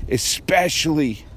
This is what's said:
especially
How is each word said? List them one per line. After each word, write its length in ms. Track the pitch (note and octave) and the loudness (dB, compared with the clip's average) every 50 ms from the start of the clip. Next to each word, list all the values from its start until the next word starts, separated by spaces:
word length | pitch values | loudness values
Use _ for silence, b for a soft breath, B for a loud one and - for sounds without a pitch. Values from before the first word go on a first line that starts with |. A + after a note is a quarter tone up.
| B B | B B
especially 1160 | - A#2 - - - - - - F3+ F3+ F3+ F3 - - - E3 D#3 D3+ C#3+ A#2+ G#2+ - - - - | -2 -2 0 -2 -4 -4 -2 2 4 4 4 2 0 -2 0 0 2 2 0 0 -2 -4 -10 -18 -20